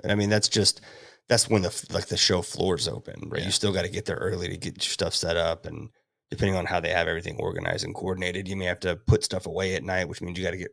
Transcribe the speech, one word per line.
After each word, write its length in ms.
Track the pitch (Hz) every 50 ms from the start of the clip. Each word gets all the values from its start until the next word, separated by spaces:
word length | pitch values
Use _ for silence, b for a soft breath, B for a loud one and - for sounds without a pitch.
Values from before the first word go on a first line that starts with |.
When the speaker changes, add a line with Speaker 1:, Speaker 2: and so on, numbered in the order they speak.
Speaker 1:
And 120 | - - 104
I 20 |
mean, 140 | 104 101 104
that's 180 | 107 107 -
just, 320 | - - 113 98 - - - B B B B B B B B B
that's 220 | - 117 113 - -
when 120 | 113 104 92
the 60 | 85
f-, 220 | - - - -
like, 160 | - - -
the 100 | - -
show 240 | - - - 98 90
floor's 460 | 85 - - - 90 92 87 80 -
open, 420 | 82 - - - - - - - -
right? 100 | 78 80
Speaker 2:
Yeah. 60 | 87
Speaker 1:
You 40 | 95
still 220 | 95 - - 101 95
gotta 160 | 92 85 90
get 160 | - - -
there 120 | - 82
early 300 | - - 92 92 90 87
to 100 | 87 90
get 180 | 87 - 92 -
your 160 | 95 - -
stuff 240 | - - 95 85 -
set 220 | - - 85 85
up, 280 | 85 82 82 82 - -
and 240 | 80 78 76 - 113 _ _ _ _ _ _ _ -
depending 260 | - - - 98 95
on 100 | 92 87
how 140 | 82 92 87
they 100 | 82 85
have 180 | 90 87 85
everything 300 | 82 82 82 87 - - -
organized 440 | - 90 87 85 87 85 85 85 -
and 100 | 82 -
coordinated, 520 | - - 92 92 92 92 90 90 95 98
you 80 | 92 98
may 100 | 98 92
have 140 | 90 90 -
to 140 | - 90 87
put 280 | 85 - - 113 104 -
stuff 220 | - - 92 -
away 300 | 85 76 92 95 95 92
at 80 | 82 67
night, 240 | 95 92 92 90 85
which 120 | 87 -
means 160 | 87 87 87
you 60 | 90 92
gotta 140 | 87 85
get 140 | 92 87 87